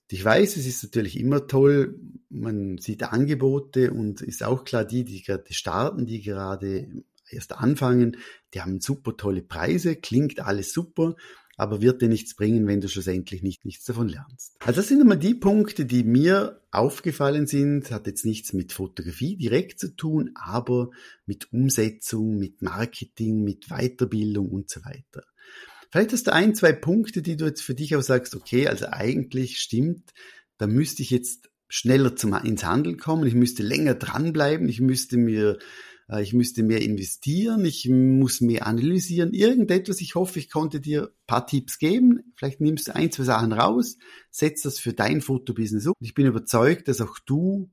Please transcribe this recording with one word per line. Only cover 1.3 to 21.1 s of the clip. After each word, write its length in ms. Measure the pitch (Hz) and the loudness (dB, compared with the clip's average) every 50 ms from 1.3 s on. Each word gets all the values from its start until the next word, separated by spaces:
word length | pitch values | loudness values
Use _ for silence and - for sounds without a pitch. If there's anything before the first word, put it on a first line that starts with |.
| 143 143 143 | 2 0 0
toll, 540 | - 135 135 139 143 143 143 135 - - - - - - - _ _ | 2 4 6 6 6 6 4 2 0 -4 -14 -18 -20 -20 -20 _ _
man 500 | - 120 113 113 107 104 98 95 92 90 | -10 -8 -6 -4 -4 -4 -4 -6 -6 -8
sieht 240 | - - 107 - - | -8 -10 -8 -6 -6
Angebote 880 | - - 117 139 143 151 123 139 135 135 143 139 - - 131 127 123 - | -2 0 0 2 2 0 0 2 0 0 0 -4 -2 2 2 2 2 2
und 280 | 113 110 107 101 - | -2 -4 -4 -6 -6
ist 200 | - - - - | -10 -12 -8 -6
auch 220 | 113 107 127 127 131 | -2 -2 -2 -4 -4
klar, 220 | - - 117 107 | -4 -2 -2 -2
die, 180 | 107 113 123 120 | -2 -2 -4 -4
die 180 | 120 101 90 | -6 -10 -14
gerade 320 | - - 98 92 - _ - | -6 -6 -6 -6 -6 _ -10
starten, 540 | - - 95 82 98 123 160 202 - 123 | -8 -6 -4 -2 0 -2 -2 -2 -4 -6
die 160 | 110 113 110 101 | -6 -6 -8 -8
gerade 800 | 104 101 95 95 95 98 95 98 98 95 95 - - - - - _ _ _ _ _ | -8 -8 -6 -6 -8 -8 -6 -6 -6 -6 -6 -8 -10 -16 -18 -18 _ _ _ _ _
erst 240 | - 101 - - - | -16 -16 -12 -14 -8
anfangen, 640 | - - 127 147 - 135 127 123 123 120 117 117 - - - - - _ _ - | -2 0 0 0 2 2 2 4 4 4 2 0 -6 -18 -20 -20 -20 _ _ -12
die 80 | 95 | -10
haben 180 | 87 90 95 92 | -6 -6 -6 -6
super 380 | - - 143 139 _ 117 110 | -4 -4 -6 -4 _ -10 -8
tolle 240 | - 104 101 98 - | -4 -4 -2 -2 -2
Preise, 540 | - _ - 82 82 - 165 180 175 170 160 | -6 _ -8 -4 -2 0 0 0 0 -2 -2
klingt 440 | 160 - - 110 127 151 143 - - | -2 -6 0 0 2 2 0 -4 -6
alles 340 | - 104 101 104 95 - - | -4 -4 -4 -4 -4 -6 -6
super, 420 | 165 175 - _ - 165 165 165 _ - - - - _ _ _ | -6 -6 -6 _ -2 -2 -2 -2 _ -16 -20 -20 -20 _ _ _
aber 240 | - 107 101 107 101 | -4 -4 -2 0 2
wird 200 | 107 123 127 127 | 4 2 4 4
dir 60 | 123 | 2
nichts 280 | 113 113 110 113 - - | 2 2 0 -2 -10 -6
bringen, 320 | - 104 107 113 113 107 | -2 0 2 2 2 2
wenn 140 | 101 101 101 | 2 2 0
du 60 | 98 | 0
schlussendlich 540 | 95 - 98 87 92 92 92 87 - 101 90 | -4 -6 -4 -4 -2 -2 -2 -4 -6 -10 -6
nicht, 240 | 85 98 92 - _ | -6 -6 -6 -6 _
nichts 200 | - - - - | -14 -14 -12 -10
davon 240 | - 113 117 120 101 | -8 -4 -4 -4 -4
lernst. 460 | 80 - 139 - - - - - _ _ | -4 -8 -14 -20 -20 -20 -20 -20 _ _
Also 200 | - - 127 165 | -2 0 0 0
das 100 | 208 - | 2 4
sind 120 | 277 285 | 6 8
einmal 160 | 285 226 196 | 8 8 8
die 160 | 147 160 202 240 | 6 4 2 0
Punkte, 520 | 240 - 196 202 214 208 208 - - 147 | 4 4 4 4 4 2 2 0 -4 -2
die 180 | 117 123 123 113 | 2 2 2 4
mir 580 | 110 120 131 151 175 190 196 - - - _ _ _ | 4 4 6 6 6 4 4 2 -2 -6 _ _ _
aufgefallen 760 | - 98 117 139 - - - 170 139 - 143 139 143 151 147 | 0 2 2 2 0 -2 -6 -6 -2 0 0 2 2 0 0
sind, 420 | 139 143 139 139 143 143 143 131 - | 0 2 2 2 2 2 0 -2 -4
hat 160 | 120 104 - | -8 -6 -6
jetzt 200 | 104 - - - | -8 -8 -4 -4
nichts 280 | 110 107 107 - - - | -4 -4 -4 -6 -6 -4
mit 180 | 92 87 90 | -4 -6 -6
Fotografie 680 | - - 95 92 _ - 82 87 80 - 120 160 202 | -8 -8 -8 -8 _ -10 -10 -10 -6 -6 -6 -6 -4
direkt 420 | 185 135 113 113 156 185 - - - | -4 -4 -4 -4 -6 -10 -14 -14 -14
zu 160 | - 180 - | -14 -14 -12
tun, 360 | - 156 156 156 156 - - - | -10 -6 -4 -4 -4 -4 -6 -10
aber 560 | - - 87 101 120 120 - 123 123 123 123 - - - - | -16 -14 -8 -8 -6 -4 -2 -4 -4 -4 -6 -12 -20 -20 -20